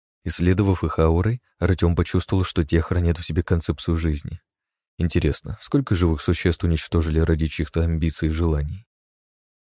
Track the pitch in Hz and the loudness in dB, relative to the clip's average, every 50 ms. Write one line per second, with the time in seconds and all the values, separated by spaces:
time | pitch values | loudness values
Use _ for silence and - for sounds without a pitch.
0 | _ _ _ _ - - 82 - 85 90 92 92 101 98 92 - - 80 - - | _ _ _ _ -8 -6 -4 0 2 2 4 4 4 2 2 0 0 -2 0 2
1 | 80 80 82 85 95 110 120 123 _ _ _ - 87 87 90 - 87 85 85 87 | 4 4 4 4 2 0 -2 -4 _ _ _ -2 0 0 2 2 2 2 2 2
2 | 85 - - 92 - - 98 95 90 - - 92 80 - 85 82 82 - 85 87 | 0 0 0 -2 -2 0 -2 -2 -2 -2 0 -2 -2 2 2 0 0 0 -2 0
3 | 85 85 80 - - - 78 80 - - 87 82 - - 78 - - - 82 80 | 2 0 0 -2 -4 -4 -2 -2 0 0 0 -2 0 -2 -4 -4 -2 -2 0 0
4 | 82 80 76 73 - - - - _ _ _ _ _ _ _ _ _ _ _ - | 0 0 -2 -2 -6 -10 -12 -14 _ _ _ _ _ _ _ _ _ _ _ -2
5 | 90 85 - 87 78 73 67 - - - - - - - - 143 135 - 104 85 | -2 0 0 2 2 0 0 -2 -6 -10 -12 -12 -8 -2 0 0 0 0 0 2
6 | 87 85 80 76 - - 85 - - 90 82 - - 85 82 78 - - - 85 | 2 2 2 0 0 -2 -2 0 2 0 0 0 0 0 0 0 -2 -2 0 0
7 | 78 78 78 80 82 80 82 76 80 78 - - 80 - - 80 85 82 80 78 | 0 2 2 0 2 2 2 0 0 -2 -2 -4 -6 -4 -2 -2 0 0 0 0
8 | 80 82 - - 82 78 78 80 85 82 76 73 73 76 85 95 - _ _ _ | -2 -2 -2 -2 -2 -2 -2 0 0 0 0 0 -2 -4 -8 -12 -14 _ _ _
9 | _ _ _ _ _ _ _ _ _ _ _ _ _ _ _ | _ _ _ _ _ _ _ _ _ _ _ _ _ _ _